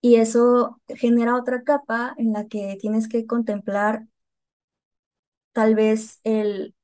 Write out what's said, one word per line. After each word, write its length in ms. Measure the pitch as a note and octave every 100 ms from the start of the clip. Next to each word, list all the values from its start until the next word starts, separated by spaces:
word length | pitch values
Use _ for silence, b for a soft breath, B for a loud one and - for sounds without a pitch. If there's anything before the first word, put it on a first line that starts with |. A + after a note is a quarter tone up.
Y 160 | B3 A#3
eso 640 | A3+ A#3+ A#3+ B3 A#3 - _
genera 460 | - A#3+ A#3+ A#3 B3
otra 260 | B3 B3+
capa 520 | B3 C#4+ - A#3 B3 C4+
en 160 | A3+
la 140 | G#3 G#3+
que 300 | G#3+ G3 G3
tienes 260 | G#3+ G#3+ A3
que 160 | A#3 A3+
contemplar 800 | A#3+ A3 G#3 G3+ G3+ G#3 A3 A3+ _ _ _ _ _ _ _ _ _ _ _ _ _ _
tal 220 | - A3 A3
vez 440 | G#3+ A3 A3 -
el 520 | A3 A3 G#3 G3+ F#3+ _